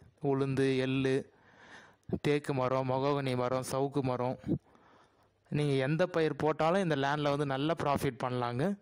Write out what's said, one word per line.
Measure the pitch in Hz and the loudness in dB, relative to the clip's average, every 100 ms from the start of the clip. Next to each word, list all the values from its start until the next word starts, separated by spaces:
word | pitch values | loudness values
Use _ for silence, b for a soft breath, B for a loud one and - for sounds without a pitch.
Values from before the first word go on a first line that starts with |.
| - _ | -20 _
உளுந்து, | 143 135 139 135 135 131 | -2 0 0 2 2 2
எள்ளு, | 131 135 135 131 - B B B B B B B - - | 0 0 2 0 -2 B B B B B B B -8 -2
தேக்கு | 151 147 147 | 0 0 0
மரம், | 135 127 131 131 | 0 2 2 2
மகோகனி | 131 139 143 135 123 | 2 2 0 0 0
மரம், | 123 131 127 | 0 0 -2
சவுக்கு | 135 139 139 | -2 0 0
மரம், | 131 123 123 123 - - b b b b b b b _ _ | 0 0 -2 -4 -4 -4 b b b b b b b _ _
நீங்க | 147 147 | -2 0
எந்த | 135 131 160 180 | 0 0 0 0
பயிர் | 170 156 131 | 0 0 0
போட்டாலும் | 147 147 160 190 | 0 2 2 2
இந்த | 180 143 | 2 0
லேண்ட்ல | 139 151 | 0 0
வந்து | 147 143 143 | 0 0 0
நல்ல | 135 151 170 | -2 -2 0
profit | 143 139 143 113 | 0 0 -2 -4
பண்ணலாங்க. | 127 123 120 120 175 202 | -4 -2 -2 -2 -2 -4